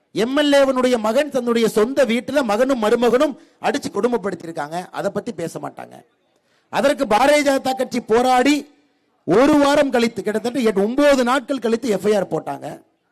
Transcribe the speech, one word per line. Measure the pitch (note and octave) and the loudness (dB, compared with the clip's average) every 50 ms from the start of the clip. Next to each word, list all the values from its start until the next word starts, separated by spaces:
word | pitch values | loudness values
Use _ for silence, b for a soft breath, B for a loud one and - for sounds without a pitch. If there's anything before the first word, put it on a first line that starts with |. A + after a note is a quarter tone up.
| _ _ - | _ _ -6
எம் | D#3+ A3 B3 C4+ | -4 -4 -2 0
எல் | D4+ D4 C#4+ C#4+ | 0 0 2 4
ஏவனுடைய | C#4 C#4 C4+ C4+ B3+ B3+ B3+ B3 A#3 | 4 4 2 2 0 0 0 0 0
மகன் | G#3 G#3+ A3+ C#4 D4+ C#4+ | 0 0 0 0 -2 -2
தன்னுடைய | - C4 A#3+ A#3+ A#3 A#3 A3+ G#3 | -4 -4 -2 -2 0 0 0 0
சொந்த | - G#3+ G#3+ B3 C4+ D4 C4+ | 2 0 0 0 0 0 0
வீட்டுல | G#3+ A3+ B3 A3+ - C4 D4 C4+ | 0 0 -2 -4 -4 -2 -2 -2
மகனும் | G#3+ G3+ G#3 C4 C4+ C#4 A#3+ G#3+ | 0 0 0 0 0 0 0 0
மருமகனும் | G#3 A#3 A#3 A#3+ A#3+ G#3+ B3+ D4+ D4+ B3 B B B B B | 0 2 2 2 2 2 2 2 0 -2 B B B B B
அடிச்சு | B F#3+ A3 C#4+ - C#4+ - | B -4 -4 -4 -6 -8 -4
கொடுமைப்படுத்தியிருக்காங்க, | G3+ G3+ B3 A#3+ A3+ F3+ G3+ F#3 E3+ E3+ E3 E3 E3 C#3+ D3 E3 F3 F3+ - | -4 -2 -2 -2 -2 -4 -6 -8 -8 -10 -12 -10 -10 -8 -8 -8 -10 -10 -10
அதை | - C#3 D#3+ G3 | -8 -6 -6 -6
பத்தி | F#3+ G3+ G3 A#3+ G3+ | -6 -6 -8 -8 -8
பேச | E3 E3 D#3+ - D3+ | -8 -10 -10 -10 -10
மாட்டாங்க. | D3 C3+ - - B2 A#2+ B2 C3 - _ _ _ _ _ _ _ _ _ _ _ _ _ | -14 -14 -14 -16 -18 -18 -20 -20 -20 _ _ _ _ _ _ _ _ _ _ _ _ _
அதற்கு | - E3+ G#3+ C#4 D4 C#4 C#4 | -4 0 0 0 0 -2 -2
பாரதிய | G3+ G#3+ G#3 B3+ C#4+ D4 D4 C#4+ | 0 2 2 4 4 4 4 2
ஜனதா | C#4+ C4+ C4 C4 C4 C4 | 2 0 0 0 -2 -4
கட்சி | B3+ C4 - - B3 | -4 -4 -6 -6 -6
போராடி | - - A3 A#3+ B3 B3+ B3+ B3 B3+ C#4 D4+ C#4+ - - _ _ _ _ _ _ _ _ _ _ _ | -2 0 0 2 2 4 4 4 4 2 2 0 -2 -8 _ _ _ _ _ _ _ _ _ _ _
ஒரு | C#3+ E3 A3 C4+ D4 D4+ D4 | 2 4 4 6 6 6 4
வாரம் | C#4+ C#4 C#4+ D4+ D4 C4+ | 4 4 4 4 2 2
கழித்து, | A#3 B3 A#3 A#3 - - F#3 | 2 0 0 0 -2 -4 -6
கிட்டத்தட்ட | G#3 G#3 A3 - B3 A#3+ C#4+ | -4 -4 -4 -4 -4 -2 0
எட்டு, | A#3 A3+ G3+ F#3+ G3 | 0 0 2 0 0
ஒன்பது | A3 B3 C#4 C#4+ D4 C#4 C4 B3 | 0 2 2 4 4 4 4 2
நாட்கள் | A#3+ B3+ C#4+ A#3 - C#4 B3+ | 2 0 -2 -2 -4 -6 -4
கழித்து | - A3 A3+ A3+ - A#3+ | -2 -2 -2 -2 -2 -2
எஃப் | G3+ F#3 F3+ | -4 -2 0
ஐ | G#3 G#3+ | 0 0
ஆர் | G3+ F3 - | 0 -2 -2
போட்டாங்க. | E3 D#3 - D3 C#3 C3+ C3 D3 - - _ _ _ _ _ _ | -4 -6 -6 -8 -10 -10 -10 -12 -14 -14 _ _ _ _ _ _